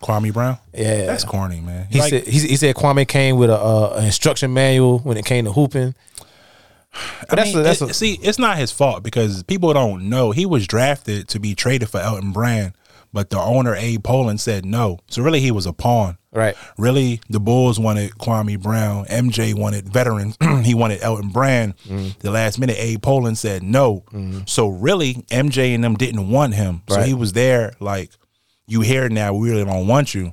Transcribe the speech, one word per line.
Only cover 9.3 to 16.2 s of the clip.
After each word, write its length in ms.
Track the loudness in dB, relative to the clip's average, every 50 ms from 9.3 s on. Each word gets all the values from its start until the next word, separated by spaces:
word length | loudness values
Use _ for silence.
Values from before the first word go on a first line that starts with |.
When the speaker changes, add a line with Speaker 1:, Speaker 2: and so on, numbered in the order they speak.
| -2 -4
Speaker 1:
people 300 | -4 -4 -2 0 2 2 2
don't 340 | 2 2 0 -2 -4 -4 -2
know. 220 | 0 0 0 0
He 160 | 0 0 0
was 200 | 0 0 0 0
drafted 600 | 0 0 0 2 0 0 -2 -4 -6 -6 -6 -6 -8
to 100 | -8 -6
be 140 | -6 -6 -4
traded 340 | -2 -2 0 0 0 -2 -4
for 100 | -4 -4
Elton 320 | -4 -4 -4 -4 -6 -4
Brand, 400 | -4 -2 -2 0 0 -2 -2 -4 -8 _ _ _ _ -20 _ _
but 180 | -6 -6 -4 -2
the 80 | -2 -2
owner, 360 | 0 2 2 2 2 2 0
Abe 260 | -2 -2 -4 -4 -2
Pollin, 360 | -2 0 0 2 2 0 -2 -2
said 260 | -2 -2 -4 -4 -4
no. 340 | -4 -2 0 0 0 -2 -6 _ -10
So 140 | -4 -2
really, 180 | 0 2 2 2
he 100 | 2 2
was 140 | 0 0 -2
a 60 | -4
pawn. 440 | -4 -2 0 2 2 2 2 0 -4 -8